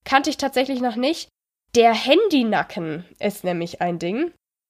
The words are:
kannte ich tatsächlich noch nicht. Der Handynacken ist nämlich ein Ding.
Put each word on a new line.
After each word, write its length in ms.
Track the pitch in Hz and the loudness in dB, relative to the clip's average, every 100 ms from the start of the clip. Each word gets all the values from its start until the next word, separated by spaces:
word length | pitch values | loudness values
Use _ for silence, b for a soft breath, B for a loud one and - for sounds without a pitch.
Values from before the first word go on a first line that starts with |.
kannte 240 | - 269 302 | 0 2 2
ich 80 | 269 | -2
tatsächlich 460 | 269 262 262 254 | -2 -2 -2 -2
noch 140 | 247 220 | -4 -2
nicht. 320 | 262 330 - _ _ _ _ 233 | -2 -4 -8 _ _ _ _ 4
Der 180 | 226 | 4
Handynacken 1120 | 220 240 330 440 302 226 185 160 - 165 156 180 - | 4 2 4 4 2 2 0 -2 -6 -8 -8 -12 -8
ist 240 | 202 196 | -8 -6
nämlich 360 | 180 175 170 - | -6 -4 -6 -6
ein 180 | 175 175 | -6 -4
Ding. 340 | 170 220 339 _ _ _ | -4 -4 -6 _ _ _